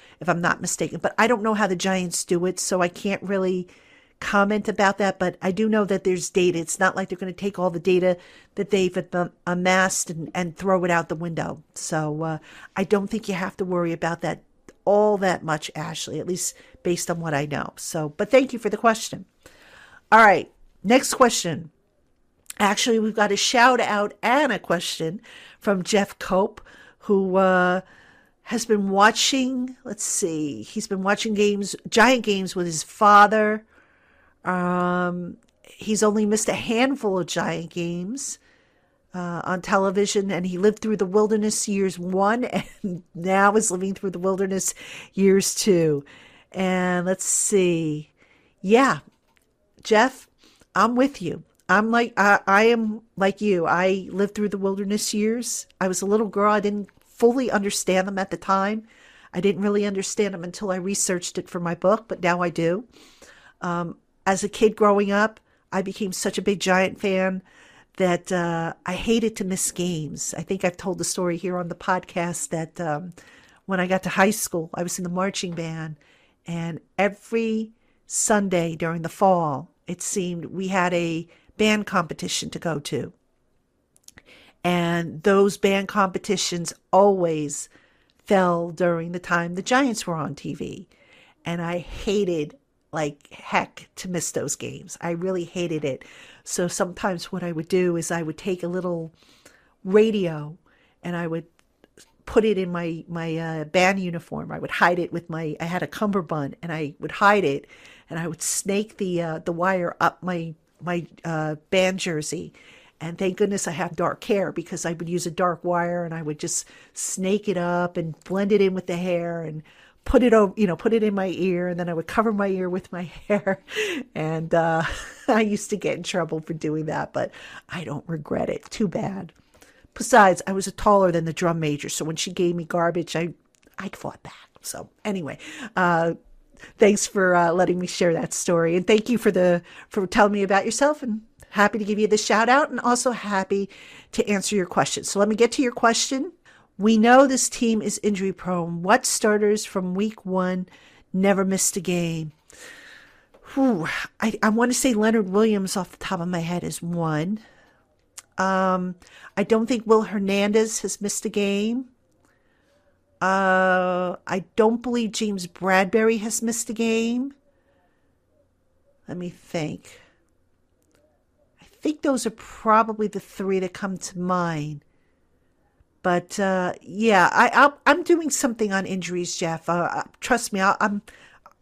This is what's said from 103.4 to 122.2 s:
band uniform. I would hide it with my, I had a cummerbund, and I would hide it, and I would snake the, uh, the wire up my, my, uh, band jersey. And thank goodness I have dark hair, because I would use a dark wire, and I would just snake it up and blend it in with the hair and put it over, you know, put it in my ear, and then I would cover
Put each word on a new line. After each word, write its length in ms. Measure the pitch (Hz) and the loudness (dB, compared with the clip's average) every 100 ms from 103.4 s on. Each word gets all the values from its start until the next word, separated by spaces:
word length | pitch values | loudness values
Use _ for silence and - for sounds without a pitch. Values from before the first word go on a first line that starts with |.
| 165 160 | -6 -8
band 360 | 151 185 185 196 | -2 2 2 2
uniform. 500 | 180 165 - 151 147 | -4 -8 -10 -10 -10
I 80 | 147 | -10
would 120 | 143 | -8
hide 260 | - 175 175 | 2 2 2
it 140 | 165 | -2
with 180 | 170 170 | -6 -8
my, 260 | 160 160 - | -8 -6 -6
I 40 | |
had 180 | 165 180 | -6 -6
a 40 | 156 | -6
cummerbund, 720 | - 214 196 156 156 139 - | -4 -2 -2 -2 -4 -6 -8
and 120 | 170 | -10
I 220 | 156 147 - | -6 -6 -8
would 140 | 151 | -10
hide 320 | - 202 208 | 2 4 4
it, 240 | 151 139 - - - - - | 2 -2 -8 -20 -20 -20 -12
and 80 | 165 | -8
I 80 | 165 | -8
would 160 | 165 | -6
snake 540 | - - 196 202 214 - | -6 -4 -2 -2 -2 -6
the, 260 | 190 170 | -4 -2
uh, 160 | 165 160 | -4 -6
the 140 | 180 | -6
wire 440 | 165 185 190 170 - | 0 0 0 -2 0
up 220 | 170 - | 0 0
my, 320 | 180 175 165 156 _ _ | -6 -6 -6 -12 _ _
my, 260 | 170 175 151 - | -6 -4 -6 -12
uh, 300 | 165 156 156 151 - | -6 -4 -4 -6 0
band 300 | 190 185 190 | 2 2 0
jersey. 520 | 185 156 151 165 170 _ - - _ - | -4 -4 -6 -10 -12 _ -20 -20 _ -14
And 160 | 165 175 | -12 -4
thank 200 | 190 180 | -4 0
goodness 320 | 202 196 - | 0 0 -4
I 40 | |
have 220 | 156 170 | -6 -6
dark 300 | 165 165 139 | -2 -4 -4
hair, 260 | - 202 156 | -2 0 0
because 340 | 175 156 180 | -6 -8 -6
I 80 | 165 | -4
would 160 | 165 170 | -4 -4
use 180 | 175 170 | -4 -4
a 40 | |
dark 320 | 160 180 160 | 0 0 0
wire, 420 | 175 175 175 175 | -2 0 0 -2
and 80 | 170 | -4
I 100 | 165 | -6
would 180 | 151 156 | -8 -6
just 240 | 165 - - - - | -6 -6 -8 -20 -20
snake 540 | - - - 185 202 208 | -10 -8 -4 0 0 0
it 80 | 180 | -2
up 400 | 175 175 175 175 | 0 0 -2 -4
and 220 | 165 147 | -6 -8
blend 260 | - 190 202 | -6 -2 2
it 100 | 208 | 4
in 140 | 190 | 4
with 140 | 185 180 | 0 -6
the 80 | 175 | -4
hair 460 | 180 175 170 170 | -2 -2 -2 -6
and 200 | 160 156 - _ - _ | -8 -10 -14 _ -20 _
put 200 | - 254 | 2 4
it 80 | 240 | 6
over, 200 | 220 196 220 | 6 4 2
you 100 | 196 | 0
know, 100 | 165 | 2
put 160 | 233 | 0
it 120 | 226 | 2
in 100 | 214 | 2
my 140 | 196 190 | 0 -2
ear, 400 | 156 185 175 180 | -2 -2 0 -2
and 100 | 175 | -4
then 100 | 175 | -4
I 60 | |
would 140 | 165 165 | -6 -2
cover 240 | - | 0